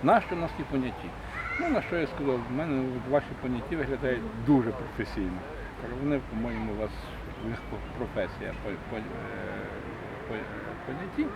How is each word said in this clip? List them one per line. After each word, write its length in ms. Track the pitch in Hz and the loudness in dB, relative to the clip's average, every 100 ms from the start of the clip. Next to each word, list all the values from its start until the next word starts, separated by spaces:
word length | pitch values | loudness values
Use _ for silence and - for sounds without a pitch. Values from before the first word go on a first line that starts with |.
Нащо 320 | 135 214 - 175 | 10 8 6 0
у 40 | |
нас 120 | 165 - | 0 -2
ті 60 | |
поняті?» 460 | 139 139 127 - - - - - - - | 0 2 0 -2 -6 -6 -6 -4 -2 0
Ну, 100 | 339 | 4
на 120 | 240 | 4
що 140 | - 175 | 4 0
я 120 | 151 | 0
сказав: 320 | - 139 127 120 | 0 2 2 2
«В 20 | |
мене 320 | 127 160 135 131 127 117 | 0 2 2 2 0 4
ваші 240 | 143 - - | 4 4 -4
поняті 340 | 131 123 113 165 | 0 0 0 0
виглядають 720 | 135 135 139 120 113 113 117 | 0 2 2 2 0 -2 8
дуже 240 | 139 117 | 8 8
професійно». 720 | 95 78 - 110 - 95 90 87 - - - | 0 -4 -2 -2 0 0 -2 -6 -8 -8 -8
Кажу: 120 | 117 123 | -6 -2
«Вони, 160 | 143 143 123 | 2 2 0
по-моєму, 420 | 113 117 113 110 | -2 -2 -2 -2
у 40 | 104 | -2
вас 140 | 107 - - - - - 110 | -2 -4 -8 -8 -8 -6 -4
легко 320 | 117 - 107 - - | -4 -6 -6 -6 -4
професія 540 | 113 110 90 - 95 95 | -4 0 -2 -2 -6 -4
по-, 60 | 107 90 - | -4 -6 -4
по-, 80 | 113 | -6
е, 40 | 104 - 104 104 98 101 104 104 - - 107 - - | -4 -6 -6 -6 -6 -6 -6 -8 -8 -8 -8 -8 -6
по-, 80 | 110 110 110 107 110 - | -4 -4 -6 -8 -8 -6
поняті». 420 | 143 190 - 302 | -6 -4 0 0